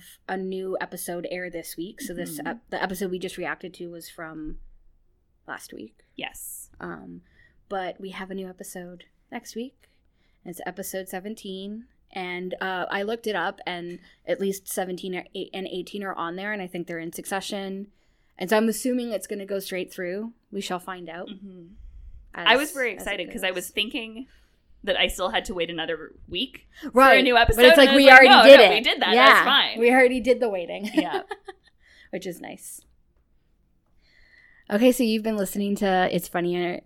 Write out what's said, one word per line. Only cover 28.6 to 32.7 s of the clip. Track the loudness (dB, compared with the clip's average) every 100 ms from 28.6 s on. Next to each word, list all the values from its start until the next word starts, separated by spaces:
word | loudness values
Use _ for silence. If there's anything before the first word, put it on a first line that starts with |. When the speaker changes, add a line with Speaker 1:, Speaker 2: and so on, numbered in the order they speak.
| 12
Speaker 1:
it. |
Speaker 2:
we | 6
did | 0 -2
that. | 2
Speaker 1:
Yeah. | 6 8
Speaker 2:
That's | 6 4
fine." | 2 0 2
Speaker 1:
We | 2
already | 4 4 2
did | 0 0
the | -2
waiting. | -4 -8 -10 -4
Speaker 2:
Yeah. | -2 -2 -6 -8 -14 -16 -20 _
Speaker 1:
<laughs> | _ _ _ _
Which | -12 -10
is | -12
nice. | -16 -16 -18